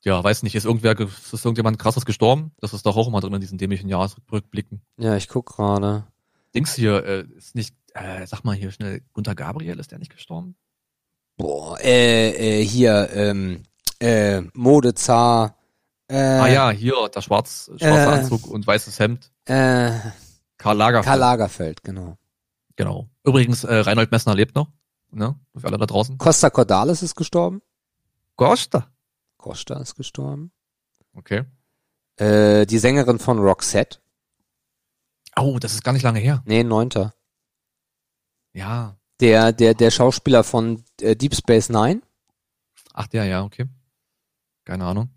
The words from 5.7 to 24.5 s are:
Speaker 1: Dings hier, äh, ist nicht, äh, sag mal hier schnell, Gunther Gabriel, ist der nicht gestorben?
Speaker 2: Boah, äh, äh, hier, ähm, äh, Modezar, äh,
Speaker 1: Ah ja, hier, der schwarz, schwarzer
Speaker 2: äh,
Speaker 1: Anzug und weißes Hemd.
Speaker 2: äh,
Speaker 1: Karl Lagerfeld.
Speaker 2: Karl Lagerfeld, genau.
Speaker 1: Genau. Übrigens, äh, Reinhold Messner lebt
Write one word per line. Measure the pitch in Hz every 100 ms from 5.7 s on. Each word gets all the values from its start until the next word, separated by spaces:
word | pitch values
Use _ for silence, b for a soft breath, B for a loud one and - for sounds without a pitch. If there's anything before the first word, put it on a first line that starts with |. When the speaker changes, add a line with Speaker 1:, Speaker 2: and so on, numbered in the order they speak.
| 101 101 104 107 _ _ _ _
Speaker 1:
Dings | 120 156
hier, | - 110 101
äh, | - 98 90 _
ist | -
nicht, | 117 107 _ _
äh, | - 95 92 92
sag | -
mal | - 98
hier | 95
schnell, | - 104 98 _
Gunther | - 101
Gabriel, | 95 71 151 160 -
ist | 151
der | -
nicht | 165
gestorben? | _ - 170 180 180 _ _ _ _ _ _ _ _
Speaker 2:
Boah, | 78 71 78 -
äh, | - 123 120 113 110 - 110 107
äh, |
hier, | 104 117 123 104 101
ähm, | 101 104 101 95 90 - _ - -
äh, | 117 113 104 98 82
Modezar, | - 123 147 123 113 - 117 120 117 110 _ _ _ _ _ _
äh, | 135
Speaker 1:
Ah | 135 131 127
ja, | 135 131
hier, | 101 117 131 107
der | 101
schwarz, | - 104 131 - - -
schwarzer | 160 151 143
Speaker 2:
äh, | 143
Speaker 1:
Anzug | 131 117 -
und | 110 101
weißes | 107 - -
Hemd. | 107 120 _ _ -
Speaker 2:
äh, | 135 131 123 120 117 110 b b b _ _
Speaker 1:
Karl | 104 104
Lagerfeld. | 110 120 104
Speaker 2:
Karl | 135
Lagerfeld, | 127 123 104 - 82 76
genau. | - 95 90 92 _ _ _ _ _ -
Speaker 1:
Genau. | 98 - - _
Übrigens, | - 131 120 120
äh, | - 113
Reinhold | 98 110 110
Messner | 117 117
lebt | 101 107